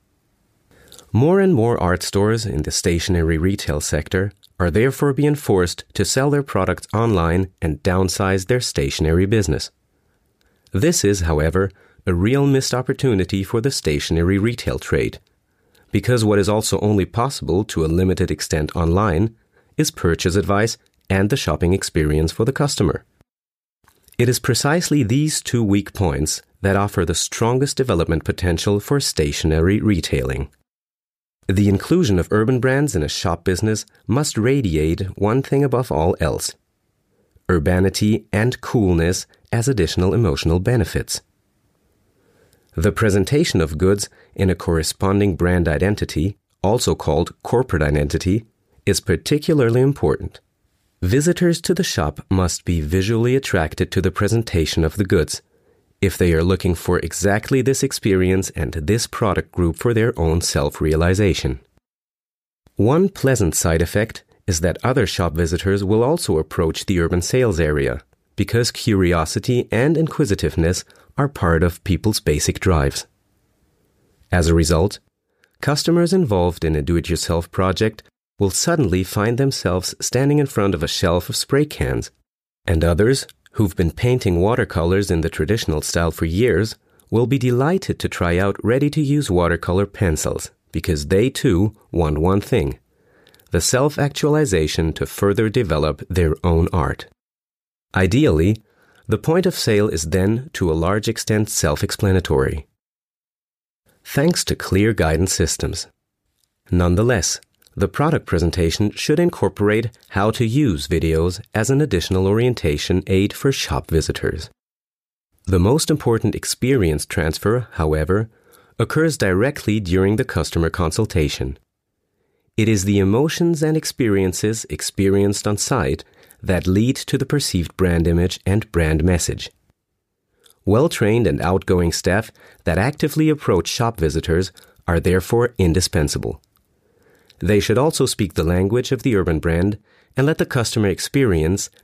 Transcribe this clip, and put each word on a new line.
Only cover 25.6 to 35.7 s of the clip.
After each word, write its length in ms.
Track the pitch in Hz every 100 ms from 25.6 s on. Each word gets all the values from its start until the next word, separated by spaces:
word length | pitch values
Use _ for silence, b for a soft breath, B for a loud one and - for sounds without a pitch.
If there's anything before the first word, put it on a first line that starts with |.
weak 300 | 107 101 98
points 480 | - 90 67 76 - - _
that 140 | 98 98
offer 280 | 101 -
the 120 | 90 85
strongest 640 | - - 113 127 139 -
development 460 | 123 87 80 82
potential 560 | - - 90 85 104 101
for 200 | - 143
stationery 800 | - - 73 - 80 78 87 104
retailing. 680 | 107 90 - 67 65 65 71 _ _ _ _ _ _ _ _ _ -
The 220 | 98 101
inclusion 500 | 98 - 170 143 92
of 80 | 80
urban 280 | 107 113 127
brands 360 | 131 135 147 90
in 60 |
a 80 | 71
shop 340 | - 90 85
business 420 | - 90 110 107 - b -
must 320 | 120 151 113
radiate 640 | 113 143 107 78 78 85 92 -
one 240 | 101 131
thing 220 | - 139
above 280 | 143